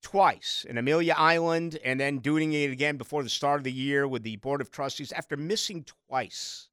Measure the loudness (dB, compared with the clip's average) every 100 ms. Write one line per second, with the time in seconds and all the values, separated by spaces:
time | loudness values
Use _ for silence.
0 | -2 4 4 4 -4 -6 -4 -2 2 2
1 | 4 4 6 6 4 0 -2 -4 -2 0
2 | 0 0 0 2 2 2 0 0 -2 -2
3 | -4 -4 -2 -2 0 0 0 -4 0 2
4 | 2 -2 -4 -8 -4 -4 -4 -6 -6 -6
5 | -8 -10 -6 -6 -2 -2 -2 -6 -12 -20
6 | _ -4 -4 -8 -10 -12 -16